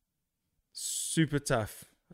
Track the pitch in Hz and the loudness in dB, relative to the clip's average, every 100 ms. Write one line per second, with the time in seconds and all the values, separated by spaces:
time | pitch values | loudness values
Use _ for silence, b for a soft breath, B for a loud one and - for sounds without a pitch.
0 | _ _ _ _ _ _ _ - - - | _ _ _ _ _ _ _ -8 -4 -2
1 | - - 156 147 - 131 104 - - _ | 0 2 4 2 2 0 0 -6 -18 _
2 | _ | _